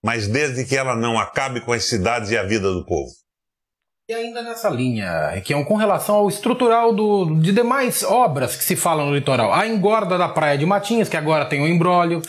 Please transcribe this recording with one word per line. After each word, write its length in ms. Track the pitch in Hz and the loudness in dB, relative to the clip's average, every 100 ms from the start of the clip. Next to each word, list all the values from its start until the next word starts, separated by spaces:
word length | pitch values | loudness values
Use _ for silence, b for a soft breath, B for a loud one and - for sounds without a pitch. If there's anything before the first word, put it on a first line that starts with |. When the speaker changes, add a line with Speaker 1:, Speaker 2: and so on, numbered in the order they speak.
Speaker 1:
mas 240 | 107 117 101 | -4 -4 -2
desde 380 | 127 151 127 | -2 -2 -4
que 120 | 127 139 | -2 -2
ela 200 | 131 113 | 0 -2
não 200 | 117 113 | 0 -2
acabe 440 | 98 - 135 123 | -2 -4 -6 -6
com 120 | 123 | -4
as 120 | 117 | -4
cidades 460 | - 113 95 120 104 | -2 -2 0 -2 -2
e 60 | 113 | -2
a 60 | |
vida 300 | 98 110 95 | 0 0 0
do 120 | 90 | -2
povo. 280 | 85 80 64 - _ _ _ _ _ _ _ _ - | -4 -4 -6 -12 _ _ _ _ _ _ _ _ -10
Speaker 2:
E 60 | |
ainda 280 | 226 233 233 | -8 -8 -10
nessa 260 | 233 226 208 | -12 -4 -4
linha, 600 | 127 127 113 95 80 76 | -2 -2 -2 -4 -4 -4
Requião, 360 | 87 - 147 | -4 -4 -4
com 120 | 143 208 | 0 0
relação 400 | 214 175 - 208 | 2 0 2 2
ao 120 | 202 | 2
estrutural 640 | - 233 247 247 233 233 | 0 -2 0 2 4 4
do, 460 | 214 214 202 170 156 | 2 2 2 2 2
de 120 | 160 | 4
demais 500 | 208 233 269 247 - | 4 2 2 0 -2
obras 540 | 185 226 240 143 - - | 0 4 2 2 -2 -2
que 80 | |
se 100 | - | -2
falam 320 | 180 175 160 143 | 0 0 0 0
no 80 | |
litoral, 400 | 143 143 127 107 | 0 0 2 2
a 100 | 135 | 2
engorda 540 | 220 220 190 220 190 180 | 0 0 2 2 2 0
da 100 | 170 | 0
Praia 300 | - 151 143 | 0 2 2
de 80 | 160 | 2
Matinhos, 420 | 202 196 233 196 | 0 0 0 0
que 80 | 165 | 0
agora 300 | 151 156 139 | 0 0 0
tem 160 | 147 | 0
um 60 | 151 | 2
imbróglio, 520 | 175 180 175 170 170 | 2 4 4 2 0